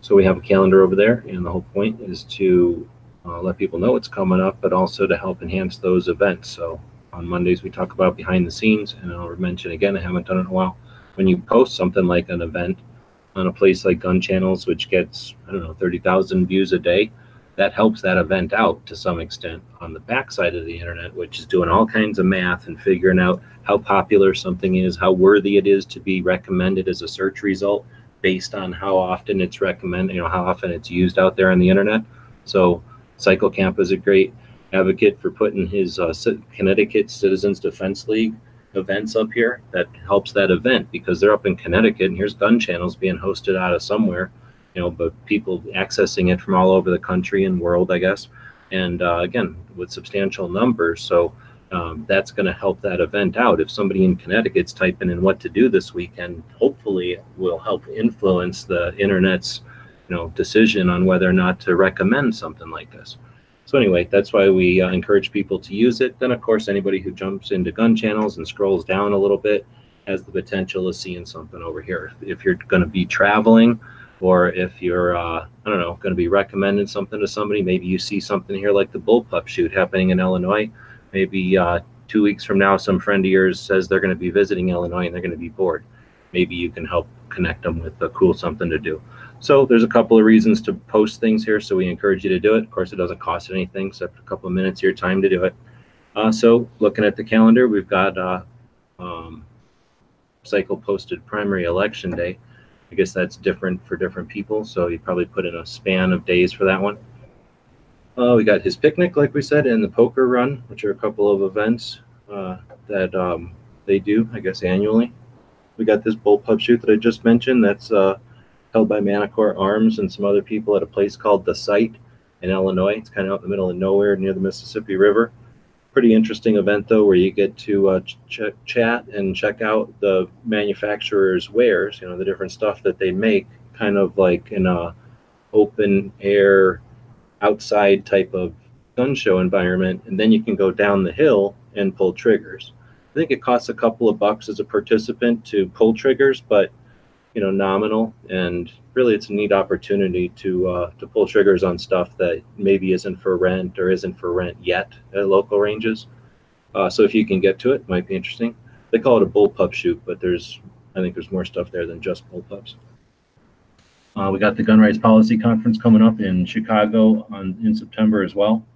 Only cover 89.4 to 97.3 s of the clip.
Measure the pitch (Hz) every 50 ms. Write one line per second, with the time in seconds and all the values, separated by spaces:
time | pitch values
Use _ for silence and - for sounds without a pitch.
89.4 | - - 147 139 139 123 123 113 113 110 - 120 110 - 113 113 107 110 110 110
90.4 | 107 110 104 - - - 95 - - - - 107 107 107 - - - 113 110 107
91.4 | 110 110 107 107 104 - 98 92 92 90 87 - - 101 95 92 95 98 92 90
92.4 | 92 104 110 113 110 - - 95 92 85 101 95 90 87 90 - - 87 85 87
93.4 | - - 95 95 92 92 - 98 95 95 - - 90 87 _ - _ - 95 92
94.4 | - 92 90 92 95 95 92 - - 92 - - - 90 92 98 95 98 92 90
95.4 | 90 92 - - - - - - _ _ _ _ _ _ _ 107 107 110 110 -
96.4 | - 117 117 120 117 - - _ 110 104 - - 104 104 101 - 110 -